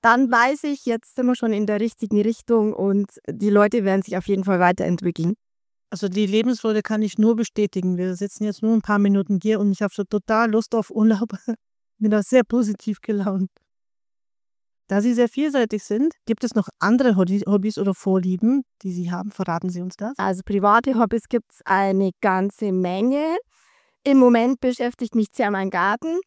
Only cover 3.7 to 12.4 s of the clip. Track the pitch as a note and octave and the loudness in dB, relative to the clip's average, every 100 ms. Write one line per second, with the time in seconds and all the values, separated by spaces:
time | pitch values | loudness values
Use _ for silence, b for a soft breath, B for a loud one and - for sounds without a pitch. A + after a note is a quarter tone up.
3.7 | A#3+ G3 G3 - F3+ F3 G3 F#3+ F#3 F3+ | 2 0 0 -2 -6 -2 -2 0 2 2
4.7 | F#3 - F3 F3+ E3+ E3 G#3+ _ _ _ | 2 -2 -2 -4 -2 -4 -4 _ _ _
5.7 | _ _ F3 G3+ F#3 G#3 G#3+ A3+ A#3+ A3+ | _ _ -8 -4 -2 0 2 0 -2 -2
6.7 | G#3+ - G#3+ G#3+ - G#3+ A3+ A3+ - G#3 | -2 -2 -2 -2 2 2 2 -2 -2 -2
7.7 | F#3+ F#3 F3+ F#3 F3+ G3+ - G#3+ G3+ A3 | -2 -2 -2 -4 -6 -8 -6 -6 -2 0
8.7 | A3+ - G#3 G3+ G3 F#3 G3 G#3+ G#3+ G3+ | 0 2 2 4 2 2 -2 0 0 0
9.7 | F#3+ G#3 - G3 G#3+ - A3 A#3 A3 A3 | 0 -4 -4 -4 -4 0 0 2 0 0
10.7 | A#3 - - A3 G#3 A3+ F#3+ - A3+ _ | -4 -2 2 2 2 -2 -6 -8 -10 _
11.7 | _ _ _ G#3+ G#3+ G3 B3+ | _ _ _ 0 0 4 2